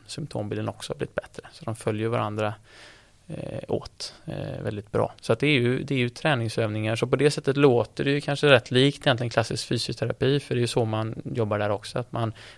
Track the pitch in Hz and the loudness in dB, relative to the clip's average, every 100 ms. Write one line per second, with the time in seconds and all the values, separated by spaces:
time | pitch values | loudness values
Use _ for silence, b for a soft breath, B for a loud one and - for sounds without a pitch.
0 | - - 147 117 104 107 107 - - - | -12 -10 -6 -4 -4 -4 -4 -6 -8 -6
1 | - - - - - - - 110 113 107 | -6 -6 -10 -12 -16 -12 -10 -6 -2 -2
2 | 113 120 107 104 104 104 - b b b | 0 0 -2 0 -2 -4 -12 b b b
3 | b b - - - - - - - - | b b -12 -10 -8 -8 -4 -4 -6 -12
4 | - - - - 98 - - 104 - 113 | -14 -12 -10 -8 -6 -6 -6 -6 -2 0
5 | 107 - - - 143 139 120 131 - 135 | 0 -2 0 2 4 4 2 0 -2 0
6 | 120 - 160 131 113 117 110 107 110 117 | -2 -2 0 0 0 0 0 0 -2 0
7 | 127 131 147 147 139 131 143 120 104 - | 0 4 2 2 0 6 6 6 2 -2
8 | 139 143 143 143 147 127 - 123 139 - | 0 0 -2 2 6 6 6 4 4 4
9 | 147 120 120 - 110 123 - 120 - 120 | 0 2 0 0 0 -2 -2 -2 -2 -4
10 | 120 117 131 143 - 123 120 131 113 110 | -4 0 2 2 0 -2 0 0 0 0
11 | 110 - - 127 107 104 104 101 - 123 | -4 -6 -6 -2 0 0 0 -2 -4 -8
12 | 123 117 113 - B | -4 -2 -4 -4 B